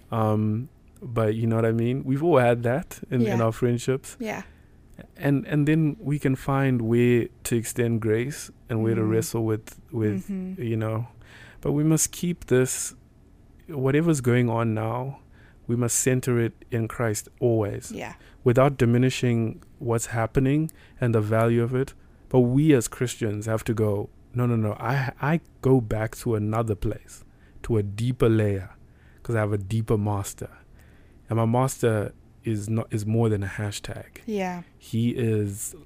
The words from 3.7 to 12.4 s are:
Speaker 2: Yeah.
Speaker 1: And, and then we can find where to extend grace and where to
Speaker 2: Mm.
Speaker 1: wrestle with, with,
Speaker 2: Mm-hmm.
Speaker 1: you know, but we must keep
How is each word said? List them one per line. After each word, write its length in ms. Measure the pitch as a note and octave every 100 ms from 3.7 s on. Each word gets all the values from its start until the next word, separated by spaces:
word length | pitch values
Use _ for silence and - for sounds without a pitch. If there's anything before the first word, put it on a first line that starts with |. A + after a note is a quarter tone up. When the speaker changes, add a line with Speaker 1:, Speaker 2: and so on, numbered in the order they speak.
| A#2+ - C3 - -
Speaker 2:
Yeah. 240 | A3 G3+ - - - - - - - -
Speaker 1:
And, 280 | C#3 C#3 -
and 200 | D3+ C#3+
then 280 | D#3 D#3 -
we 180 | C3+ D3
can 160 | C#3 C3
find 460 | - C3+ C3+ B2
where 460 | A2+ A#2+ A#2+ A#2+ - -
to 120 | - A#2+
extend 440 | A2 - A#2 A#2
grace 480 | A2+ A2 B2+ - - - -
and 120 | A2+
where 140 | A2 A2+
to 60 |
Speaker 2:
Mm. 100 | A2
Speaker 1:
wrestle 340 | A2 A2 A#2 A2+
with, 340 | A2 - - -
with, 360 | A#2+ G#2+ G2 F#2
Speaker 2:
Mm-hmm. 320 | F#3+ F#3 F#3
Speaker 1:
you 140 | A#2 A2+
know, 300 | A2 A2 A#2 - - - - -
but 120 | D3
we 100 | C#3+
must 280 | D#3 D#3 -
keep 320 | - F3 E3+